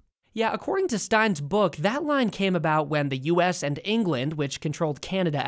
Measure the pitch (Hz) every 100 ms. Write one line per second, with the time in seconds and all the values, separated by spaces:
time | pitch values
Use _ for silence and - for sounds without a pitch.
0 | _ _ _ 220 220 214 - 381 381 208
1 | - 220 220 156 143 202 190 - 175 269
2 | 302 285 233 - 196 180 160 156 147 151
3 | 143 135 139 170 180 180 143 147 - 220
4 | 190 131 135 156 139 - 160 143 160 143
5 | - 190 175 147